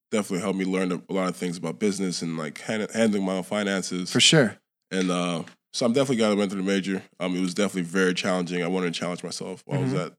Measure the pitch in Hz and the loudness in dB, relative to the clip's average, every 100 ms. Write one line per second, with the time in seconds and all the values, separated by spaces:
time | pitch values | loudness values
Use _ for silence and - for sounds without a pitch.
0 | _ 110 98 90 101 95 92 92 92 90 | _ -4 -2 -2 -2 -2 0 0 0 -2
1 | - 95 92 85 90 85 85 - 107 98 | -4 -2 -2 -2 -6 -4 -6 -2 -2 0
2 | 95 85 85 80 78 - - 110 98 113 | -2 -4 -4 -6 -6 -8 -6 -4 -4 2
3 | 113 104 95 95 90 104 101 98 - 90 | 2 2 0 -2 -2 -2 0 -2 -2 -6
4 | 90 123 - 160 113 - _ _ _ 95 | -2 4 6 8 6 0 _ _ _ -2
5 | 92 90 87 85 85 - _ - 123 127 | 0 0 -2 -4 -8 -16 _ -2 2 2
6 | 139 117 107 101 101 98 92 98 92 95 | 2 4 4 4 2 0 0 0 0 -4
7 | - - 90 90 92 90 98 95 85 95 | -6 -6 -4 0 0 0 0 0 -2 2
8 | 92 90 101 92 87 90 85 92 90 85 | 2 2 0 0 -2 -2 -2 0 -2 -2
9 | 92 87 85 - 95 92 - - 131 92 | -6 -6 -8 -8 -10 -12 -6 -2 0 0
10 | 85 | -4